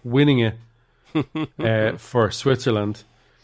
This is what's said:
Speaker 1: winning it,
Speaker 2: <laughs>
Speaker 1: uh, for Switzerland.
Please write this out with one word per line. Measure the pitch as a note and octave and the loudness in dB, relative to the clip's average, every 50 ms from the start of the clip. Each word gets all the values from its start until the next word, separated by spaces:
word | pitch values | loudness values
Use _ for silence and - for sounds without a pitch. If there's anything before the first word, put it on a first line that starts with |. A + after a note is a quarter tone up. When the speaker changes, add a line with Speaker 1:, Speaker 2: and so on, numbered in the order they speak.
| - | -8
Speaker 1:
winning | A#2+ A#2+ C#3 D3 D3 C#3 B2 | -2 2 2 4 4 4 4
it, | A#2 A2 A2+ - - _ _ _ _ _ _ _ _ _ - | 2 0 -2 -6 -14 _ _ _ _ _ _ _ _ _ -4
Speaker 2:
<laughs> | D#3+ C3+ - - D#3 D#3 - _ - | -4 -4 -4 -6 -8 -8 -8 _ -4
Speaker 1:
uh, | D3+ A2+ A2 A2 A2 A2 - | -2 0 2 2 0 0 -2
for | - - - - A#2+ A2 G2+ | -6 -8 -4 0 0 2 0
Switzerland. | - - - C#3 C3 A#2+ - C3 A2 G#2 G#2 G#2 G#2+ - - _ _ _ _ _ _ _ | 0 -2 0 0 0 0 0 0 0 0 -2 -4 -6 -8 -14 _ _ _ _ _ _ _